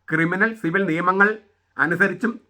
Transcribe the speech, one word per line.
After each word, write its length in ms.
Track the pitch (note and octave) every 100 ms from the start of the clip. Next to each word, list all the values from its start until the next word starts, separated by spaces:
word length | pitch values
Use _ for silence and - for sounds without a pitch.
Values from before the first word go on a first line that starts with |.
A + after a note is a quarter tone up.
| -
ക്രിമിനൽ 440 | D#3+ E3 F#3 A3
സിവിൽ 280 | A3 E3 F#3+
നിയമങ്ങൾ 540 | F#3 D#3+ F3 F#3+ G3+ G#3+ _ _ _ -
അനുസരിച്ചും 640 | D3 F3 G3 F3+ A3+ A3+ _